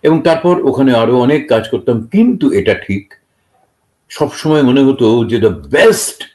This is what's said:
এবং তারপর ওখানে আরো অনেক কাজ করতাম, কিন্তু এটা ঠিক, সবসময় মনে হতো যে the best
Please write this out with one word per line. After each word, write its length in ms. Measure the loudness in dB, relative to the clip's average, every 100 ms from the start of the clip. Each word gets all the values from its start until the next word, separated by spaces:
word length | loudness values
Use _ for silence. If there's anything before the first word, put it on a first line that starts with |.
এবং 180 | 2 0
তারপর 460 | 0 0 0 2 0
ওখানে 280 | 2 2
আরো 240 | 2 2 2
অনেক 300 | 2 0 0
কাজ 200 | -2 -2
করতাম, 360 | -6 -2 -4 -2
কিন্তু 440 | 0 0 0 0
এটা 240 | 0 -2
ঠিক, 400 | -4 -4 -8 -8 -20 _ _ _ _ _ _ _ _ _
সবসময় 540 | -6 -6 -4 -2 2
মনে 180 | 2 2
হতো 440 | 2 2 0 0
যে 140 | 0 0
the 120 | 0
best 760 | -2 -6 2 2 2 -6 -12 -20